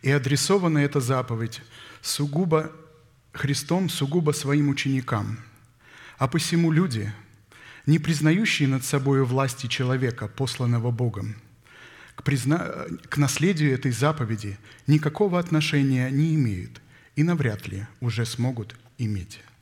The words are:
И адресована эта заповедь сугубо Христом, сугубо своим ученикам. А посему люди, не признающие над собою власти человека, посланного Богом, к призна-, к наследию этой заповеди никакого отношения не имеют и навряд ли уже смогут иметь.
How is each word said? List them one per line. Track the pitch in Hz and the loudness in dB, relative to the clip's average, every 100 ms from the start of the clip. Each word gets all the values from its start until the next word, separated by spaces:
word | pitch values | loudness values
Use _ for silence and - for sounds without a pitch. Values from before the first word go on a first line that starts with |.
И | 135 | 4
адресована | 143 127 135 - 196 180 151 | 2 2 0 2 2 4 2
эта | 143 143 | 2 0
заповедь | 123 135 123 117 113 - - - - - | 0 0 0 -4 -4 -8 -20 -20 -20 -12
сугубо | - - 143 147 185 156 156 - - - - _ _ | -8 -4 -2 0 2 0 -2 -12 -20 -20 -20 _ _
Христом, | - 135 139 - 180 180 | -6 -2 -2 0 0 0
сугубо | - 139 170 151 | -2 -2 0 0
своим | 147 135 147 143 | 0 0 2 2
ученикам. | 143 135 135 123 113 104 110 - - - _ - - - - | 0 0 -2 0 -2 -2 -8 -12 -20 -20 _ -20 -20 -20 -4
А | 131 | -2
посему | 170 - 170 165 | 0 0 2 4
люди, | 160 180 110 104 107 - - _ - - - - | 4 2 -2 -6 -10 -18 -20 _ -20 -20 -6 2
не | 160 | 2
признающие | 147 151 156 170 226 - 139 | 4 2 2 2 2 2 2
над | 131 | 0
собою | 127 143 131 135 | 0 0 2 2
власти | 131 127 135 - 120 | 2 0 0 -4 -8
человека, | - 127 127 127 117 104 | -4 -2 0 -2 -4 -10
посланного | - 131 - 123 120 117 | -4 -6 -2 0 0 0
Богом, | 117 123 98 101 104 - _ - - - - - | 0 -2 -2 -10 -12 -18 _ -20 -20 -20 -20 -20
к | - | -6
призна-, | - 139 127 160 78 - 71 85 - | -2 0 0 -2 -2 -8 -10 -10 -6
к | 143 | 0
наследию | 139 - 165 175 147 | 0 2 2 2 2
этой | 127 131 | 2 0
заповеди | 110 143 156 113 110 104 101 - - - | 2 0 0 -4 -4 -6 -12 -16 -10 2
никакого | 151 151 147 208 175 | 4 4 0 0 0
отношения | 175 156 151 147 135 127 127 | 0 0 2 2 2 2 0
не | 139 160 156 | 2 2 2
имеют | 120 95 90 - - - - - | 0 -2 -8 -16 -20 -20 -10 0
и | |
навряд | 160 175 123 104 - | 2 2 0 -2 -8
ли | 98 104 - | -10 -10 -4
уже | 120 110 | -4 -2
смогут | 117 - 123 120 101 - - _ | -4 0 -2 -2 -10 -14 -20 _
иметь. | 113 101 85 - - _ | -4 -4 -8 -16 -20 _